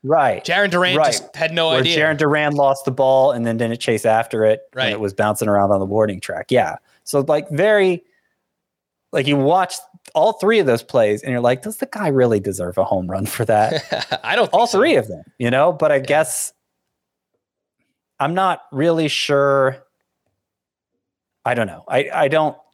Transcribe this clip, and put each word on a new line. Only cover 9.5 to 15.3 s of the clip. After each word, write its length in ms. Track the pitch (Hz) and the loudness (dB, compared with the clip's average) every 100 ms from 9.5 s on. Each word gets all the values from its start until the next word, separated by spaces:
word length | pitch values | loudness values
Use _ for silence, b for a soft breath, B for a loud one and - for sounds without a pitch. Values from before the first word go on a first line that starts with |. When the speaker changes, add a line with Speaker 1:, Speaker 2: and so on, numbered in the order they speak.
| 180 180 - - - - | 2 0 -6 -16 -20 -6
Speaker 1:
all 200 | - 185 | 0 0
three 260 | 214 196 226 | 0 0 2
of 60 | 147 | 2
those 160 | 113 | 0
plays 400 | - 127 107 104 | 0 0 2 0
and 80 | - | -4
you're 100 | 123 | -2
like, 200 | 120 131 | 0 -2
"Does 140 | 214 - | -6 -10
the 100 | 277 | -10
guy 200 | 208 180 | -6 -2
really 320 | 135 123 107 | 2 2 2
deserve 380 | 98 95 90 90 | -2 -6 -6 -2
a 80 | 95 | -2
home 220 | 98 90 | -2 -2
run 140 | 95 104 | -6 -6
for 180 | - 113 | -4 0
that?" 760 | 107 110 156 - - - - | 2 2 -2 -6 -8 -6 -8
Speaker 2:
<laughs> 40 | |
I 120 | 110 202 | -4 -2
don't 80 | 208 | 0
think 80 | |
Speaker 1:
All 140 | 175 233 | 2 2
Speaker 2:
so. 100 | 196 | 2
Speaker 1:
three 180 | 294 220 | 2 2
of 120 | 110 | 0
them, 140 | - - | -12 -18